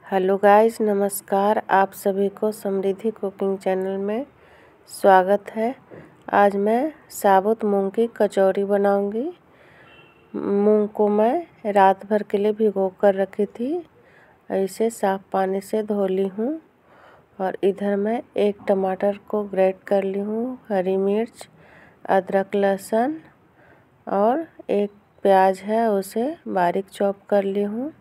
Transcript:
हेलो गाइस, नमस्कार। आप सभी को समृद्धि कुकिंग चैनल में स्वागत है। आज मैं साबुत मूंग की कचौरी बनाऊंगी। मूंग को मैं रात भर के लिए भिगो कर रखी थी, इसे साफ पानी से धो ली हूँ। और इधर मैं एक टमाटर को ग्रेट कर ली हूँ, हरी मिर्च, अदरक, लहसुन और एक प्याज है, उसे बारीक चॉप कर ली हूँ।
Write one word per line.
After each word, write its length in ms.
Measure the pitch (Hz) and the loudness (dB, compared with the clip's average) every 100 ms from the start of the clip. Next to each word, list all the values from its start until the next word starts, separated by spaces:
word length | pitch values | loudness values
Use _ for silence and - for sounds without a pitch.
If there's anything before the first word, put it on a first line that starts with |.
| - | -4
हेलो 240 | 190 185 196 | -2 0 4
गाइस, 400 | 202 202 226 226 | 6 6 6 2
नमस्कार। 800 | 214 202 196 - - 196 202 214 - | -2 0 -2 -4 -2 0 2 0 0
आप 200 | 190 190 | 2 2
सभी 340 | - 202 196 196 | -2 -4 -2 -4
को 220 | 196 214 | -2 -6
समृद्धि 600 | 214 202 196 196 190 220 | -4 -6 -2 -4 -4 -6
कुकिंग 460 | 220 196 190 196 190 | -6 -10 -4 -4 -4
चैनल 400 | 196 185 190 196 | -2 -2 -4 -6
में 280 | 196 220 285 _ _ _ _ _ _ | -4 -6 -8 _ _ _ _ _ _
स्वागत 640 | - 202 190 185 202 202 | 2 6 6 6 0 -2
है। 220 | 220 226 262 _ - - _ - | -4 -4 -6 _ -20 -20 _ -2
आज 240 | 196 202 196 | 2 4 2
मैं 360 | 202 233 302 - _ | 0 0 -2 -8 _
साबुत 520 | - 208 190 196 226 214 | -2 4 4 4 -2 0
मूंग 240 | 196 196 | 0 -2
की 160 | 196 233 - | -2 -4 0
कचौरी 460 | 208 196 190 196 | -2 2 2 2
बनाऊंगी। 600 | 196 202 202 202 202 220 302 359 _ _ - - - - - _ _ | 0 2 2 0 -2 -4 -8 -12 _ _ -20 -20 -20 -20 -20 _ _
मूंग 540 | 208 - 202 208 214 208 | -8 -2 0 2 2 0
को 180 | 208 208 | 0 0
मैं 600 | 208 220 320 330 _ 214 | 2 0 0 -6 _ -2
रात 320 | 202 190 190 202 | 4 4 4 -2
भर 180 | 214 | -4
के 140 | 208 202 | -2 -2
लिए 140 | 208 | -2
भिगो 340 | 214 220 196 190 185 | 0 0 0 -4 2
कर 140 | 202 190 | 2 2
रखी 300 | 190 - 202 | -4 -4 -6
थी, 240 | - 247 349 330 _ _ _ _ _ _ | -4 -6 -6 -10 _ _ _ _ _ _
इसे 360 | 196 190 - 226 | -4 -4 -2 -4
साफ 320 | 226 202 190 - | -2 -2 -2 -4
पानी 300 | 190 190 190 | -2 -2 -4
से 220 | 196 220 | -4 -6
धो 240 | 214 202 196 | -4 -2 0
ली 200 | 185 196 | 0 -4
हूँ। 300 | 196 233 320 _ _ _ _ - - _ - | -4 -6 -6 _ _ _ _ -20 -20 _ -8
और 180 | 190 - | -6 0
इधर 320 | 196 190 202 202 | -2 0 -2 -2
मैं 240 | 208 240 - - | -2 -4 -6 -2
एक 200 | 208 202 - | -2 -2 -2
टमाटर 520 | 196 190 185 202 202 _ | 0 0 -2 -2 -4 _
को 140 | 208 202 | -6 -4
ग्रेट 380 | 190 190 190 | 0 0 0
कर 200 | - 202 | -2 -2
ली 160 | 196 196 | 0 -6
हूँ, 380 | 208 220 254 247 - | -6 -6 -6 -10 -4
हरी 280 | 196 185 190 | -2 0 0
मिर्च, 500 | 196 208 233 - - _ - - - _ - | 0 -2 -4 -10 -20 _ -20 -20 -20 _ 0
अदरक, 460 | 190 185 196 196 202 | 0 0 -2 -2 0
लहसुन 600 | 196 196 196 220 254 320 - _ _ _ _ _ _ _ - | 0 -2 -2 -2 -2 -4 -14 _ _ _ _ _ _ _ -6
और 380 | 196 208 277 330 - - | 0 0 0 -6 -14 -4
एक 200 | 202 202 - _ _ | -2 -2 -8 _ _
प्याज 380 | 202 190 190 190 | 4 6 4 0
है, 280 | 196 220 233 | -2 0 0
उसे 460 | 196 190 220 254 339 226 | 0 -4 -6 -6 -8 -6
बारीक 400 | 196 175 185 196 | -2 0 -2 -8
चॉप 360 | - 202 196 - | -4 -4 -4 -2
कर 140 | 202 196 | 0 0
ली 180 | 196 | -4
हूँ। 280 | 202 220 285 - | -4 -6 -10 -12